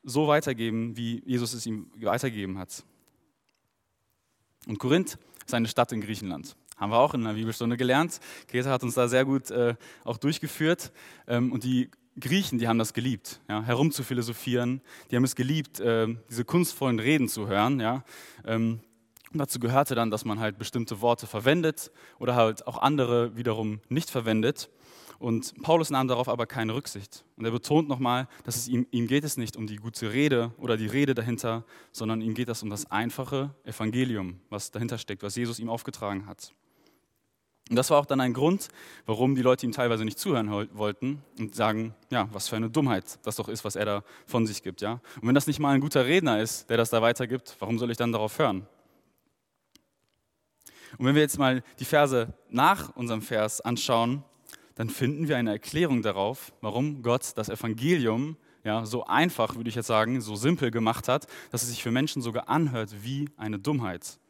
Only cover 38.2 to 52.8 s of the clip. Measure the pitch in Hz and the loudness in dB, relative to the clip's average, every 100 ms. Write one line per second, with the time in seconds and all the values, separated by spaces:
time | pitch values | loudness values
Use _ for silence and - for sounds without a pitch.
38.2 | 127 120 151 190 - - - - - 110 | 2 2 2 2 -2 -16 -20 -16 -6 0
39.2 | 131 135 123 127 123 113 123 113 110 - | 2 4 4 2 0 0 0 0 -2 -4
40.2 | 202 135 107 104 107 107 107 101 127 147 | 0 0 0 -4 -6 -4 -4 -2 -6 -6
41.2 | - - 107 - 107 107 113 110 _ 123 | -12 -10 -10 0 0 2 -4 -8 _ -2
42.2 | 113 104 - 110 113 113 139 98 - - | -2 -4 -4 -2 0 2 2 0 -2 -10
43.2 | - - 110 110 104 98 104 101 - - | -8 -6 -6 -6 -6 -2 -2 -2 -6 -20
44.2 | - 123 113 101 95 87 101 120 - - | -4 0 0 -2 -10 -6 -6 -6 -12 -6
45.2 | 113 139 139 147 147 139 143 143 123 175 | 4 4 4 0 2 2 4 2 4 4
46.2 | 156 107 113 - - 117 113 117 113 117 | 4 2 0 -4 0 2 4 4 4 2
47.2 | 123 127 - - 98 117 120 117 120 113 | -2 -4 -6 -12 -4 -2 -2 -2 0 0
48.2 | 107 - 147 95 101 _ _ _ _ _ | -2 2 2 2 -8 _ _ _ _ _
49.2 | _ _ _ _ _ _ _ _ _ _ | _ _ _ _ _ _ _ _ _ _
50.2 | _ _ _ _ - - - - 127 143 | _ _ _ _ -20 -20 -20 -2 4 6
51.2 | 147 - 135 127 - - 131 151 147 127 | 4 4 2 2 -4 -10 2 4 6 4
52.2 | 113 - _ 120 151 196 | 0 -6 _ 4 4 4